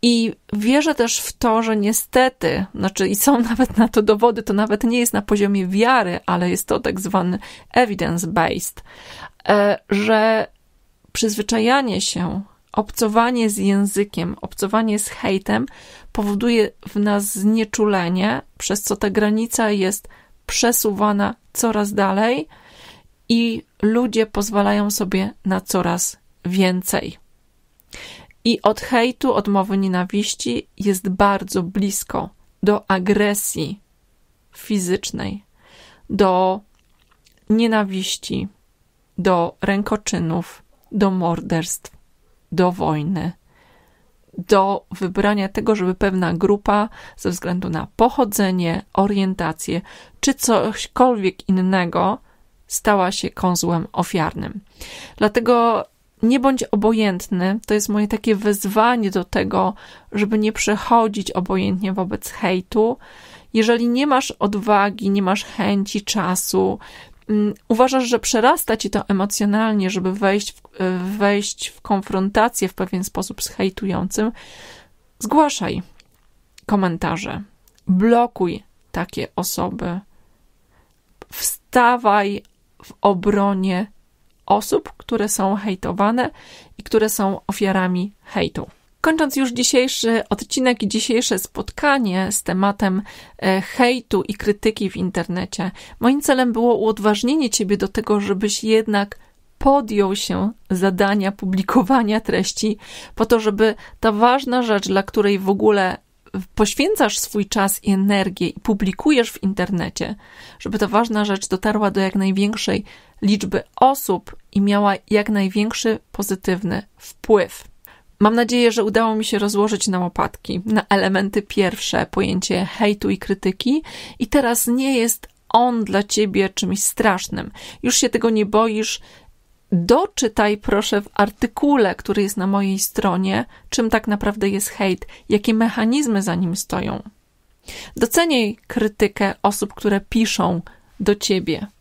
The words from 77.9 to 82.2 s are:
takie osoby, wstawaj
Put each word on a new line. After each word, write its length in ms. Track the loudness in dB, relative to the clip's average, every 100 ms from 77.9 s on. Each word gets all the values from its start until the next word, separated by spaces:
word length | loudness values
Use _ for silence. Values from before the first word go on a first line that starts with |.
| 2 6 4 4 0 -4 -4 -12 _ _
takie 360 | -8 -8 -6 -8 -6
osoby, 640 | -6 -4 -6 -4 -6 -8 -10 _ _ _ _ _ _ _ _ _ _ _ -20
wstawaj 1120 | -8 -8 -8 _ 2 4 4 2 2